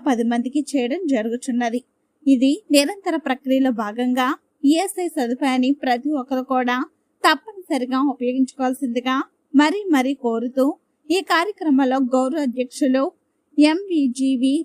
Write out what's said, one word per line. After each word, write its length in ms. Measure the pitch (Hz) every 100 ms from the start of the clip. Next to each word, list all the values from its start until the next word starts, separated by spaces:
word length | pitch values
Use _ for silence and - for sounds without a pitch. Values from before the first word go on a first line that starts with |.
| 294
పది 160 | 240 233
మందికి 300 | 240 247 294 269
చేయడం 280 | 285 240 339 339
జరుగుతున్నది. 680 | 262 220 240 - 240 240 240 - _ _ _ 277
ఇది 260 | 262 269 349 - 285
నిరంతర 400 | 285 403 392 320 277
ప్రక్రియలో 460 | 254 262 262 262 226
భాగంగా 460 | 208 226 247 254 254 339 _ _ 277
ఈఎస్ఐ 380 | 320 381 370 349 311
సదుపాయాన్ని 560 | 240 247 277 254 254 285
ప్రతి 280 | 262 247 277 294
ఒక్కరు 240 | 247 254 254
కూడా 240 | 254 254 247 359 _ _ _
తప్పనిసరిగా 760 | 349 311 - 415 - 269 254 262 285
ఉపయోగించుకోవాల్సిందిగా 1040 | 254 247 254 262 - 254 262 269 240 247 262 359 _ _ 277
మరీ 180 | 302 403 392 285
మరీ 200 | 254 277
కోరుతూ, 420 | 240 226 247 262 277 349 _ _ 302
ఈ 100 | 359 -
కార్యక్రమంలో 640 | 339 392 - 330 269 262 269 254 254
గౌరవ 260 | 262 311 277
అధ్యక్షులు 560 | 247 254 - 262 262 320 - _ _ _ -
ఎంవిజివి 1000 | 302 330 403 330 269 254 269 262 262 285